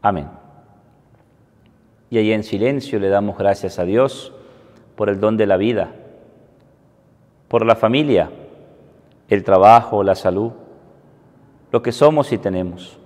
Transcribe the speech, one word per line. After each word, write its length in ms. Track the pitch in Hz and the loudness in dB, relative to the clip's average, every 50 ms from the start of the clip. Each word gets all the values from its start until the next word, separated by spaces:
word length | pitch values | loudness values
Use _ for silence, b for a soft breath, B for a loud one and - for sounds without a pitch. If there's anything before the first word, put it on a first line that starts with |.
Amén. 260 | - 101 98 87 71 71 - - - - - - _ _ _ _ _ _ _ _ _ _ _ _ _ _ _ _ _ _ _ _ _ _ _ _ _ _ _ _ _ _ | 0 -2 -2 -2 -8 -12 -18 -20 -20 -20 -20 -20 _ _ _ _ _ _ _ _ _ _ _ _ _ _ _ _ _ _ _ _ _ _ _ _ _ _ _ _ _ _
Y 80 | 120 113 | -2 -2
ahí 140 | 110 107 | 0 0
en 120 | 110 107 107 | 0 -2 -4
silencio 560 | - - 98 107 127 143 139 127 - - 107 | -6 -4 -2 -2 -2 -2 -4 -6 -6 -6 -4
le 100 | 98 98 | -2 0
damos 280 | 98 101 101 101 98 - | 0 0 -2 -2 -6 -4
gracias 420 | 101 101 98 - - 92 - - | -2 -2 -2 -2 -4 -10 -8 -6
a 60 | 90 | -6
Dios 480 | 87 98 117 131 139 135 - - - B B B B B B B B B B B B _ | -2 0 0 0 0 -2 -10 -20 -20 B B B B B B B B B B B B _
por 140 | - 107 104 | -6 -4 -4
el 100 | 101 98 | -2 0
don 180 | 101 107 113 110 | -2 -2 0 0
de 100 | 110 101 | 0 0
la 100 | 98 92 | 0 0
vida, 340 | 101 113 123 104 87 - - - - - - - - - _ _ _ _ _ _ _ _ _ _ _ _ _ _ _ _ _ _ _ _ _ _ _ _ | 0 -2 -2 -2 -6 -6 -10 -20 -20 -20 -20 -20 -20 -20 _ _ _ _ _ _ _ _ _ _ _ _ _ _ _ _ _ _ _ _ _ _ _ _
por 180 | - 117 110 | -2 -2 2
la 100 | 113 113 | 2 2
familia, 540 | - - 110 120 139 156 147 123 92 80 78 - - - - - - - - - - - - _ _ _ _ _ _ _ _ | 2 2 0 0 0 0 2 2 0 0 -2 -6 -20 -20 -20 -20 -20 -20 -20 -20 -20 -20 -20 _ _ _ _ _ _ _ _
el 160 | - 101 92 | -2 -2 0
trabajo, 600 | - 98 92 95 104 117 117 113 - - 104 98 | 2 4 6 8 8 8 8 6 2 -4 -2 0
la 120 | 98 95 | 0 0
salud, 360 | - - 95 90 98 107 117 117 - - - - - - - _ _ _ _ _ _ _ _ _ _ _ _ _ _ _ _ | 0 -2 -4 -2 -2 -4 -6 -8 -14 -20 -20 -20 -20 -20 -20 _ _ _ _ _ _ _ _ _ _ _ _ _ _ _ _
lo 100 | - 120 | -6 -4
que 100 | - 123 | -4 -4
somos 400 | 117 - 147 151 156 151 139 - | -2 2 2 4 4 2 -2 -2
y 60 | 127 104 | -4 -4
tenemos. 600 | - 101 95 90 92 90 87 - - - - - - | -4 -4 -4 -4 -6 -8 -10 -14 -18 -20 -20 -20 -20